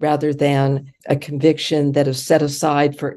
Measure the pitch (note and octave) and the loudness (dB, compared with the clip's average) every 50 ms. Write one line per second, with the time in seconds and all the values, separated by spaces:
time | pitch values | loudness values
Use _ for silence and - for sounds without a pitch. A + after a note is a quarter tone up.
0 | D3+ D3+ D3+ C#3+ D3+ D3+ C#3+ C#3+ D3 C#3+ C#3 C#3 C3+ C3+ C#3 C3+ C#3 - _ _ | -2 0 0 0 0 -2 0 0 0 2 2 2 2 2 0 -2 -4 -10 _ _
1 | _ - C#3 C#3 - - D3 C#3 C#3 D#3+ D3+ D3 - - D#3+ D3+ D3 C#3+ C#3+ D3 | _ -4 -4 -2 -2 -6 -6 2 2 2 2 2 -2 -2 0 0 0 2 2 2
2 | C#3 C3+ C3 C3 - - E3 D#3 D3 C#3+ C#3+ - E3+ D#3 C#3+ D3 D3 C#3+ C#3+ - | 0 0 -2 -4 0 0 2 2 2 0 -2 -2 -2 0 2 2 2 0 0 -4
3 | C#3+ C#3 - | -8 -6 0